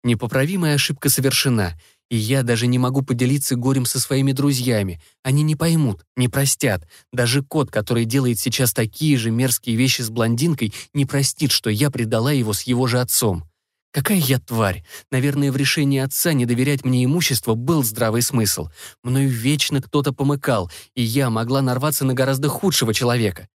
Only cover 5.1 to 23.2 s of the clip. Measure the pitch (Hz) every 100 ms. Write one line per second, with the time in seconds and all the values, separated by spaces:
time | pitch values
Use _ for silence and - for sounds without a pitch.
5.1 | _ 131 139 151 151 165 165 139 95 _
6.1 | - 127 - 139 - 135 92 - - _
7.1 | 123 120 131 139 156 123 113 104 117 113
8.1 | 131 127 113 - - 123 - 110 - 156
9.1 | 135 113 113 131 123 - 113 131 120 113
10.1 | 113 113 117 165 151 107 - - 143 139
11.1 | 139 135 - 143 - 113 107 147 123 113
12.1 | 113 120 147 110 101 - 120 127 123 123
13.1 | - 113 87 82 _ _ _ _ - 139
14.1 | 202 131 127 - 226 101 82 - - -
15.1 | 131 139 143 143 135 139 - 139 139 135
16.1 | - 170 147 120 120 131 139 127 127 123
17.1 | 165 160 127 - 113 123 165 117 110 113
18.1 | 113 120 127 104 - 80 - - - 123
19.1 | 127 139 120 123 147 - 143 - 147 143
20.1 | 131 139 143 139 113 90 - - - 117
21.1 | 120 131 110 117 135 135 123 147 147 135
22.1 | 127 131 135 143 - 196 147 113 107 120
23.1 | 123